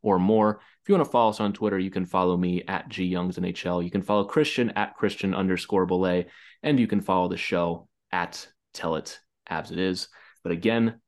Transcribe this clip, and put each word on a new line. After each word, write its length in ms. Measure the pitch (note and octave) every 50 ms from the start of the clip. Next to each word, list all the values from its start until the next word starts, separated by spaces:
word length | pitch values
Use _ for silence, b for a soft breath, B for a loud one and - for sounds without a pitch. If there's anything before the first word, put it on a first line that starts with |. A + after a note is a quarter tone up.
or 160 | - G#2+ F#2+ F2+
more. 420 | F#2 G2+ A2 A2 G#2+ G#2+ G#2 b b b b b
If 60 | b -
you 60 | G3+
wanna 120 | F3 D3
follow 240 | - - A#2+ A#2 A2
us 100 | G#2 -
on 120 | G#2+ G2+
Twitter, 260 | G2 - A2 G2+ G2 F#2+
you 120 | F#2+ F#2+
can 160 | - F#2+ F2+
follow 300 | F2 - F#2 F#2 F2+ F2+
me 260 | F2 F2+ F2+ F2+ F2 - -
at 200 | F#2+ - - -
G 160 | - F#2+ F#2
Youngs 320 | F2+ F#2 F2+ F2+ F#2 F2+
N 80 | F2 F2+
H 200 | F2+ F2+ - -
L. 160 | F2 F2+ F2
You 80 | F2 F2
can 120 | - G2
follow 220 | F2+ - G#2 G#2 G2
Christian 460 | G2+ - D#3 D3+ - - B2+ A#2+ A2 -
at 180 | G#2 G#2 - -
Christian 400 | - A2 G2 - - - G2 F#2
underscore 520 | G2 F#2+ F#2+ F#2 F2+ - - G#2 F#2+ F#2
Boulay, 400 | F2+ F#2 F2+ F#2+ F2+ F2+ F2+ F2+ b b b b b b b
and 160 | b D3+ D3 B2+
you 80 | A2+
can 140 | G#2 G#2 G2+
follow 280 | - - F#2+ F#2 F2+ F#2
the 80 | F#2
show 520 | - - - F#2 F2 F2 E2+ E2+ - - _ _ _ _ _
at 340 | F2+ F2 F2 - - - - - _ _ _ _ -
Tell 200 | - - E2 D#2+
It 240 | D#2 - - - - _ _ _ _ - -
Avs 220 | E2+ D#2 D#2 -
It 60 | F2 E2+
Is. 300 | F#2 F#2+ F#2 F2+ - - b b b b b b -
But 80 | E2+
again, 480 | E2+ E2+ G2 A2 A#2 A#2 A2+ A2+ A#2 - _